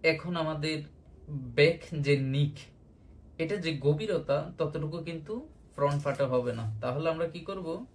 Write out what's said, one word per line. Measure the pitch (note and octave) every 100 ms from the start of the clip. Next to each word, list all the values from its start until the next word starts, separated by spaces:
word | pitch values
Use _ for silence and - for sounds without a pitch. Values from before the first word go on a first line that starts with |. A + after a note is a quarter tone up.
| E3
এখন | D3 F3 F3
আমাদের | D#3 D3+ D#3 D3+ D3+ - - - - D3 B2 A#2
ব্যাক | D3+ E3+ - D#3
যে | C#3+ C#3 C3+
নিক, | C#3 D3 - - - - - - - - -
এটা | E3 G3+
যে | E3 D3
গভীরতা, | C#3 D3 G#3+ E3+ D3 C#3+ E3 -
ততটুকু | D3+ D3+ D3+ E3+ D#3
কিন্তু | E3 D#3 A3+ D#4 - -
ফ্রন্ট | - C#3+ C#3+
পার্টে | C#3+ C3+
হবে | C3+ B2+ B2 A2+
না। | A2 G#2+
তাহলে | B2 C3 D#3+
আমরা | D#3+ E3+
কি | F3 -
করব? | F#3+ E3 F3 C4